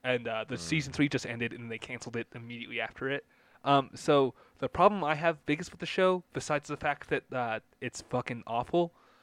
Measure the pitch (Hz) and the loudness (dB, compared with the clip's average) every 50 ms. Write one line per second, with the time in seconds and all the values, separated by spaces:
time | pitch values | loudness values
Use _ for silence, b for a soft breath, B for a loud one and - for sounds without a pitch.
0 | - 127 127 123 117 117 113 110 110 - 123 117 - - 160 160 143 139 - - | 0 0 0 0 0 -4 -4 -4 -4 -4 -6 -6 -2 -2 -2 -2 -2 -2 0 0
1 | 147 143 - 131 - - 117 117 117 113 - 117 117 117 113 110 - - 127 117 | 0 2 2 -2 -4 -4 -4 -4 -4 -4 -4 -8 -10 -10 -10 -10 -10 -10 -12 -12
2 | - 123 113 117 117 _ - 120 117 117 120 117 117 - 120 117 113 110 - - | -10 -8 -6 -6 -8 _ -12 -16 -14 -12 -12 -12 -12 -8 -6 -6 -6 -6 -6 -6
3 | 131 135 139 143 - b b b b b b b b 139 139 139 135 - - - | -4 -4 -4 -4 -6 b b b b b b b b 4 4 4 4 2 -10 -6
4 | - - 151 143 135 127 - b b b b _ - 127 _ - 175 202 208 196 | 2 4 6 6 6 4 0 b b b b _ -6 -4 _ 6 6 6 6 4
5 | 165 143 156 147 165 170 165 151 _ - 147 156 175 - - - - - - - | 0 0 0 2 2 0 0 0 _ -2 0 0 -2 -12 -10 -10 -10 -4 2 4
6 | 185 185 185 185 - _ _ 139 - - 151 147 - - 147 - - 151 143 - | 4 4 4 2 -2 _ _ -8 -4 -2 -2 -2 -2 -4 -8 -2 -2 -2 -2 -2
7 | - - 156 131 - _ - 127 120 117 110 113 _ _ _ _ 131 123 - - | -2 -2 -2 -2 -2 _ -4 -4 -2 -2 -2 -4 _ _ _ _ -8 -8 -8 -10
8 | - - - 127 - - 127 117 104 - 117 117 123 - - 175 175 170 b b | -10 -4 -4 -4 -4 -4 -8 -8 -6 -2 -2 -2 -2 2 2 2 2 2 b b
9 | b b b b | b b b b